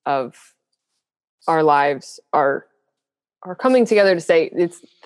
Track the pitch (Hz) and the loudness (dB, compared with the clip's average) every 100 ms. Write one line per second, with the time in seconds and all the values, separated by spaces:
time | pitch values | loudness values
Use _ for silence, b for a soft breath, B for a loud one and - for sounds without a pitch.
0 | 143 139 120 - _ _ _ _ _ _ | -6 -6 -6 -14 _ _ _ _ _ _
1 | _ _ _ _ - 160 156 143 143 135 | _ _ _ _ -4 0 2 2 0 -4
2 | - - _ 151 139 135 - _ _ _ | -10 -20 _ -2 0 -2 -10 _ _ _
3 | _ _ _ _ 185 180 262 254 226 208 | _ _ _ _ -18 -4 0 2 2 2
4 | 196 175 160 165 160 - 175 - - _ | 2 0 0 0 0 -2 -4 -6 -20 _